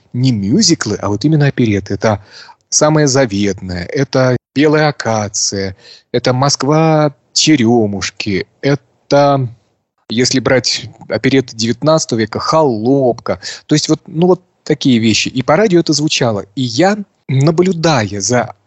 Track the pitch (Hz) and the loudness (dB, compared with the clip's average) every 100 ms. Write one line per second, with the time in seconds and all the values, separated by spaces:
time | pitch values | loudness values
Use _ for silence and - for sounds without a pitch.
0 | _ 123 131 110 98 175 196 160 107 104 | _ -2 0 0 0 2 2 0 -2 -4
1 | 98 104 156 156 139 - 117 98 95 98 | -4 -2 0 2 2 0 0 0 -4 -2
2 | 113 101 - - - _ _ - 151 156 | -2 -2 -6 -20 -20 _ _ 0 2 2
3 | 147 135 127 98 101 95 92 90 90 - | 2 2 0 0 -2 -4 -8 -8 -6 -4
4 | - 135 127 123 - 135 151 151 151 - | -2 0 0 -2 -4 0 2 2 0 -2
5 | 117 110 104 - - 101 95 95 - - | -4 -2 -4 -4 -4 -4 -6 -8 -20 -20
6 | _ 123 127 123 139 - 135 156 160 156 | _ -2 0 0 0 0 0 2 4 2
7 | 151 - _ - - 135 110 120 104 98 | 0 -4 _ -2 2 4 4 4 2 -2
8 | - - 107 92 - _ 135 143 _ _ | -8 -8 -4 -4 -6 _ -2 -2 _ _
9 | _ 143 143 139 120 - _ _ _ _ | _ 2 2 0 -4 -10 _ _ _ _
10 | - 113 127 131 120 127 - - - - | -6 -2 0 0 2 0 0 -6 -10 -18
11 | - 107 131 135 131 113 113 117 147 160 | -8 -2 2 0 0 -4 -4 -2 0 0
12 | - 113 104 - - 160 147 107 117 139 | 0 -2 -2 -4 0 2 2 0 0 2
13 | 127 - - 95 - - - 151 - 156 | 2 -2 -6 -8 -8 -16 -2 -2 0 -4
14 | - 156 180 175 _ _ - 151 139 117 | -4 0 2 0 _ _ -6 -2 2 2
15 | 113 101 - 127 131 160 220 175 165 147 | 2 0 -2 -4 0 2 4 2 2 -2
16 | 151 - 123 101 - - 123 117 185 214 | -2 0 -2 -2 -6 -8 -4 0 0 0
17 | 196 _ - 131 151 165 185 170 160 135 | -8 _ -4 0 2 2 0 0 0 0
18 | 101 101 104 123 107 - | -2 -4 -2 -2 -2 -10